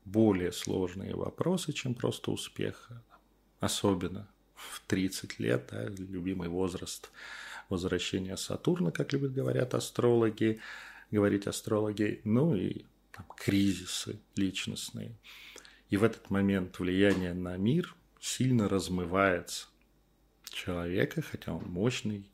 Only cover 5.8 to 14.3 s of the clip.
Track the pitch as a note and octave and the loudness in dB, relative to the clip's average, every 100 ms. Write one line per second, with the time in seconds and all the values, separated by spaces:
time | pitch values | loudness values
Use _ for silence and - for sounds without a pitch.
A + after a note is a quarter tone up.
5.8 | A2+ F#2+ F#2 F#2 F2+ F#2 E2+ F2+ F#2 F2 | -8 -8 -8 -4 -4 -4 -2 0 -2 -2
6.8 | - - - - - - - - - F#2 | -8 -10 -14 -18 -16 -14 -14 -14 -6 -2
7.8 | F#2 F2+ - G2 F#2+ F#2 - - D#3 F3 | 0 0 0 -2 -4 -6 -6 -2 0 2
8.8 | E3+ D#3 D3 C#3 C#3 C3 B2+ B2+ B2 B2 | 0 0 -2 0 0 -2 0 0 0 -2
9.8 | - - A#2+ A#2 A2+ G#2+ A2 A2 - - | -2 2 4 6 4 4 2 0 -6 -14
10.8 | - - - G#2 G2+ G2+ G2+ - - G#2+ | -16 -20 -2 4 4 4 0 -4 -2 0
11.8 | G#2+ G#2 G#2 - G#2+ A#2+ E3 G2+ F#2 - | 0 0 0 0 2 4 4 2 0 -4
12.8 | - _ _ - - - - G2 G2 F2 | -10 _ _ -20 -18 -4 2 4 4 2
13.8 | F#2 - A2 G#2+ - | -4 -6 -6 -10 -8